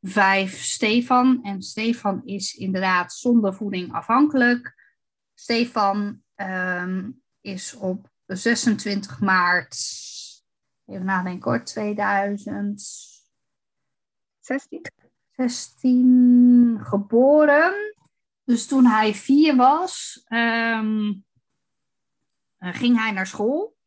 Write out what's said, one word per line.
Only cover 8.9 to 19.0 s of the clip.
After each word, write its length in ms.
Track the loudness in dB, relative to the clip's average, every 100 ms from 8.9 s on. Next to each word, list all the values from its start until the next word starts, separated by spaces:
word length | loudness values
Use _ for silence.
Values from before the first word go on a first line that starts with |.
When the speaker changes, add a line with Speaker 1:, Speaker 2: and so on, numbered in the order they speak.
| -6 -8 -6
Speaker 1:
maart, 580 | 0 0 2 -2 -4 -12 -12 -12 -16 -18 -20 -20 _ _ _ _ _
even 200 | -10 -4
nadenken 460 | -4 -4 -8 -4
hoor, 120 | -4
tweeduizend, 1200 | -6 -8 -6 -4 -2 0 -2 -6 -8 -8 -6 -8 -12 -16 -20 _ _ _ _ _ _ _ _ _ _ _ _ _
Speaker 2:
Zestien. 460 | -10 -10 _ -16 -18 _ _ _ _
Speaker 1:
zestien 1500 | -6 -4 -4 -14 _ 0 4 6 6 8 8 8 8 6 2
geboren. 1120 | -2 -4 0 4 6 6 6 4 2 -2 -10 -12 _ _ _ _
Dus 240 | -2 -2 0
toen 180 | 4 4
hij 280 | 4